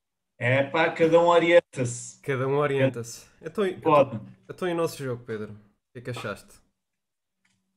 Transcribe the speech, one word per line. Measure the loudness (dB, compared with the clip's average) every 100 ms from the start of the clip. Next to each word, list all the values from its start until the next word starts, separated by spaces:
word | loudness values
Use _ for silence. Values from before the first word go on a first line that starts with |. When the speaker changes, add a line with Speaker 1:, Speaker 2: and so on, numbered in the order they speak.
| _ _ _ _
Speaker 1:
É | 0 0
pá, | 0 0 -2
cada | 2 4 4
um | 6
orienta-se. | 4 6 4 4 -4 -6 -6 -14 -16
Speaker 2:
Cada | -6 -4 -2
um | 0
orienta-se. | 0 0 0 -2 -12 -16 -20 _
Então, | -12 -4
e- | -4 -2
Speaker 1:
Pode. | 2 4 4 -2
Speaker 2:
então, | -12 -20 -20
então | -8 -4
e |
o | -2
nosso | -4 -4
jogo, | -8 -8
Pedro? | -10 -10 -10
O | -14 _ _ _
que | -16
é |
que | -12
achaste? | -10 -10 -10 -14 -20 _ _ _ _ _ _ _ _ _ _ _